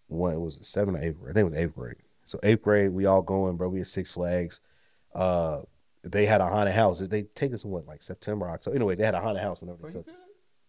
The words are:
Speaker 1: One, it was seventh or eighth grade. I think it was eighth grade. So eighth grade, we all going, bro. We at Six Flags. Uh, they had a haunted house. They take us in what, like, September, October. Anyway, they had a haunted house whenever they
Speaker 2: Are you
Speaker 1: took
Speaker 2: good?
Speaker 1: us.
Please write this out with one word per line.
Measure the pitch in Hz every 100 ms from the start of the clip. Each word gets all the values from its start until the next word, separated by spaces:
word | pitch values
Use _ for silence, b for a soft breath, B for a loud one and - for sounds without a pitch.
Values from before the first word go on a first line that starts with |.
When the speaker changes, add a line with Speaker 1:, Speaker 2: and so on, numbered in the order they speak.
| -
Speaker 1:
One, | 82 90
it | 80
was | 82 71 -
seventh | - 101 87
or |
eighth | 82 78
grade. | -
I |
think | 95 95
it |
was | 76
eighth | 85
grade. | - 62 60 _ _ -
So | -
eighth | 101 110
grade, | 104 104 98
we | 92 98
all | 95
going, | 87 95 95 85
bro. | 90
We | 95
at | 90
Six | - 90
Flags. | - 87 90 85 - _ _ _ _ _
Uh, | - 92 87 82 73 - _ _ _
they | - - 104
had | 107
a | 92
haunted | 104 101
house. | 98 107 85
They | 92 107
take | 101 - 143
us | 117
in | 104
what, | 92 73
like, | 76
September, | - 92 - 104 90
October. | 80 - 131
Anyway, | 107 90
they |
had | 110
a | 90
haunted | 107 98
house | 101 90
whenever | 87 85
they |
Speaker 2:
Are | 151
you | -
Speaker 1:
took | -
Speaker 2:
good? |
Speaker 1:
us. | 359 359 415 _ _